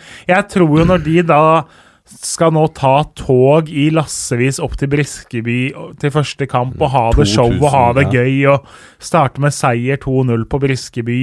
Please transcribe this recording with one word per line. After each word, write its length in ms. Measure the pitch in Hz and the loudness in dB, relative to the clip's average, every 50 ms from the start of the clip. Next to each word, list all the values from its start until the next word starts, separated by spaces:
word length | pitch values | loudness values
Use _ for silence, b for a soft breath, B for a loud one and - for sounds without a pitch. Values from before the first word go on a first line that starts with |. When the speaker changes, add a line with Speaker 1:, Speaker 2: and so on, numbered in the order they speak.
| B B B B B | B B B B B
Speaker 1:
jeg 220 | B 180 196 196 - | B 0 0 0 -2
tror 300 | - 196 175 156 143 160 | 0 0 2 4 4 4
jo 60 | 170 | 4
når 200 | 175 185 175 147 | 4 2 0 0
de 180 | 156 160 170 175 | 0 0 0 2
da 200 | 165 156 151 156 156 160 165 - b b b b b b b b | 2 2 4 4 4 2 2 0 b b b b b b b b
skal 460 | b - - - - - - 170 165 | b -20 -14 -12 -10 -4 0 0 2
nå 140 | 156 156 156 156 - | 2 2 0 0 -2
ta 300 | - 139 131 135 143 151 - - | -2 0 2 2 2 0 -2 -6
tog 560 | - - - 131 127 127 135 147 165 160 151 | -10 -4 0 2 4 4 4 4 2 2 -2
i 160 | 165 143 143 156 | -2 -2 0 0
lassevis 680 | 156 160 143 - - - - - 127 120 123 135 135 - | 0 0 -2 -4 -6 -10 -8 -6 -4 -2 -2 -2 -2 -4
opp 140 | 160 - - | -6 -8 -6
til 120 | - 151 139 | -6 -6 -2
Briskeby 840 | 139 147 147 - - - - _ - 117 113 117 120 123 127 139 - - | -2 -2 -4 -4 -8 -16 -16 _ -10 -8 -6 -4 -4 -4 -4 -4 -6 -10
og 160 | - - - - | -16 -18 -12 -6
til 100 | - 147 | -6 -4
første 380 | 131 151 139 - - - 143 - | -2 -2 -2 -4 -4 -8 -6 -4
kamp 320 | - 127 123 131 123 - 156 | -2 -2 -4 -4 -4 -2 -2
og 80 | 135 | 0
ha 140 | 131 131 113 113 113 | 0 0 0 2 2
det 160 | 143 147 - | 2 2 2
show 160 | - - 123 | 2 2 2
og 240 | 117 117 120 143 143 | 2 2 2 0 2
ha 220 | 139 135 123 120 120 | 2 2 2 2 2
det 140 | 135 143 - | 2 0 2
Speaker 2:
To 20 | |
tusen, 80 | 131 123 | 2 0
ja. 40 | 123 | 0
Speaker 1:
gøy 220 | 135 135 135 139 139 | 0 0 0 2 2
og 160 | 139 135 - B B B B B B B | 2 2 0 B B B B B B B
starte 420 | - - - 170 143 123 - 135 | -10 -2 0 0 0 0 -2 -2
med 140 | 139 151 139 | -2 -2 -2
seier 460 | - - 135 120 120 120 131 139 135 - | 0 0 0 0 0 -2 -2 -4 -4 -4
to 220 | 135 131 131 131 | -2 0 0 0
null 180 | 127 117 113 113 | 0 0 -2 -2
på 140 | - - 135 | -4 -4 -2
Briskeby, 600 | 139 135 131 123 - - - 123 113 120 120 127 | -2 -2 -2 -4 -6 -10 -8 -8 -6 -4 -2 -2